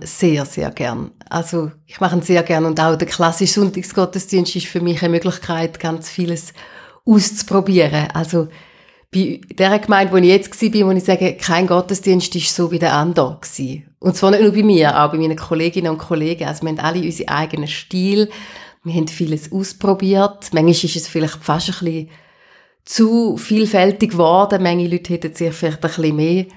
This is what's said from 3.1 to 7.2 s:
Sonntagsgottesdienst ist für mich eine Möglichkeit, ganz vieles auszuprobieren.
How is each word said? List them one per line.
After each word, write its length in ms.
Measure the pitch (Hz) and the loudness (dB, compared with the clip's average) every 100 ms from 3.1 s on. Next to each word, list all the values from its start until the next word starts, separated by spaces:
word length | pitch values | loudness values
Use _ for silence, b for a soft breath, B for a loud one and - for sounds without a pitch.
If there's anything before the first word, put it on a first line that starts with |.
| - 165 165 185 - | 0 0 2 0 2
Sonntagsgottesdienst 920 | 196 185 - - 180 190 - 190 180 180 | 0 -2 -4 0 0 -2 -2 0 0 -4
ist 80 | - | -6
für 140 | 180 | -4
mich 200 | 175 160 | -2 0
eine 120 | 175 | 0
Möglichkeit, 640 | 170 175 - - 165 165 - | 0 -2 -4 -4 -4 -4 -4
ganz 300 | 165 165 160 | -8 -6 -8
vieles 440 | - 170 165 - B B B B B - | -6 -4 -4 -6 B B B B B 4
auszuprobieren. 1040 | 214 | 4